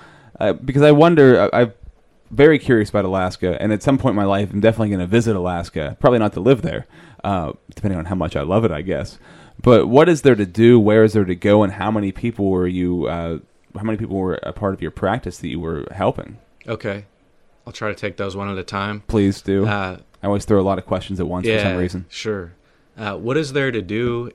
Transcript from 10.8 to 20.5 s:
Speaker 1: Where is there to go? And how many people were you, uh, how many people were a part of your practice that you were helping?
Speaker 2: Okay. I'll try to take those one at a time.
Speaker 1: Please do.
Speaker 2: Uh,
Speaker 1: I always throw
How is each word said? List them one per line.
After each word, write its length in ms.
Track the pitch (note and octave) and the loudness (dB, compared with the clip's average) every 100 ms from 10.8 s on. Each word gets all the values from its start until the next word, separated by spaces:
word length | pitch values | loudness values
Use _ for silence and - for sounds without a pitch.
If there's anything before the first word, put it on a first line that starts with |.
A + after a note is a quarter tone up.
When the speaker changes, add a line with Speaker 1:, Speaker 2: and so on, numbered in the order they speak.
Speaker 1:
Where 240 | G#2 A2 | 6 4
is 80 | A2 | 4
there 120 | G#2+ | 2
to 100 | F#2 | -2
go? 280 | F2 G#2 G#2 | -2 4 4
And 120 | G2 | 2
how 160 | G2+ G2+ | -2 -4
many 200 | A2 G2 | -2 -4
people 360 | - A#2+ A2+ G2 | -4 -6 -4 -2
were 180 | F#2 F2+ | 0 -2
you, 400 | F#2 F2+ F2 B1+ | -2 -2 -2 -4
uh, 320 | E2+ E2+ D#2+ - _ _ G2 | -6 -6 -10 -12 _ _ -10
how 60 | |
many 160 | A2 G#2+ | -6 -6
people 180 | A2+ F#2+ | -6 -6
were 180 | F#2 - | -4 -6
a 100 | - | -8
part 200 | - G2+ | -6 -6
of 60 | F#2+ | -4
your 80 | D#2+ | -10
practice 480 | - F#2+ A#2 - - | -6 -4 -4 -6 -12
that 100 | E2+ | -10
you 120 | D2+ | -8
were 260 | E2 D#2 - | -8 -8 -10
helping? 460 | G2 G#2+ - - A2 _ _ - | -4 -4 -4 -12 -20 _ _ -12
Speaker 2:
Okay. 380 | A2 G#2+ G2+ G2+ _ _ _ _ _ A#2+ | -10 -8 -10 -14 _ _ _ _ _ -20
I'll 60 | |
try 160 | - G#2+ | -10 -10
to 40 | |
take 220 | G2+ G#2 F2+ | -8 -10 -8
those 180 | G2 | -10
one 140 | G2 G2+ | -8 -8
at 60 | F#2+ | -8
a 60 | |
time. 380 | - G2+ G2+ G#2 - | -8 -6 -6 -8 -4
Speaker 1:
Please 340 | A2 G2 G2 | 0 0 -2
do. 240 | - G2 G#2 | -2 0 0
Speaker 2:
Uh, 320 | G#2 F#2+ F#2 _ _ | -2 -6 -10 _ _
Speaker 1:
I 40 | G2+ | -6
always 180 | G2+ | -4
throw 160 | G2+ | 0